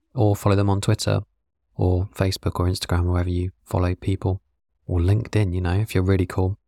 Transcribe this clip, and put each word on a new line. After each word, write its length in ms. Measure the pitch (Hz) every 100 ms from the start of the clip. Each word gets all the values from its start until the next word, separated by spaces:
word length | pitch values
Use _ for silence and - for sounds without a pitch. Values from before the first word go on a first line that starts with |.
| _
or 220 | 127 107 101
follow 200 | 104 98
them 120 | 101
on 120 | 98
Twitter 380 | 113 110 101 101 - _ _ _ _ -
or 320 | 92 90 101
Facebook 460 | - 95 - 87 -
or 60 | 90
Instagram, 380 | 92 - 87 87
wherever 180 | 90 90
you 220 | 90 92 -
follow 320 | - 95 90 90
people, 440 | - 95 101 95 - _ _ _ -
or 140 | 90
LinkedIn, 520 | 87 107 - 107 95
you 80 | 90
know, 120 | 90
if 180 | 95 110
you're 120 | 98
really 200 | 92 95
cool. 320 | 90 - 92 101